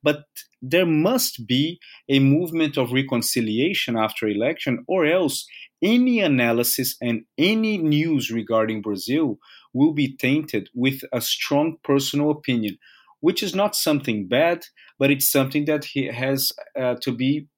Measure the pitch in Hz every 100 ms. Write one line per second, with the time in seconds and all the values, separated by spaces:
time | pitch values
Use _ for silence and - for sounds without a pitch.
0 | 147 147 - - - _ 131 165 175 156
1 | 175 247 - - 110 127 156 175 - -
2 | - 135 135 147 175 165 156 143 123 127
3 | 135 123 - 127 110 110 156 202 - 113
4 | 110 - 107 101 123 160 - 120 - 185
5 | 151 180 165 - - - - _ 185 240
6 | 254 233 185 131 120 117 120 - 131 -
7 | 123 113 - - 170 220 220 208 156 147
8 | 165 147 - 113 104 113 110 110 104 98
9 | - 143 151 104 _ - _ 127 151 147
10 | 135 - 127 147 151 107 92 123 131 135
11 | - 123 - - - 143 165 160 - 139
12 | 139 143 147 151 143 120 107 - - _
13 | _ _ 156 190 202 180 202 - - 147
14 | 139 107 92 123 165 170 - _ - _
15 | 139 139 - 139 135 147 147 151 139 143
16 | 127 120 131 135 135 - - - 127 123
17 | - 120 131 151 147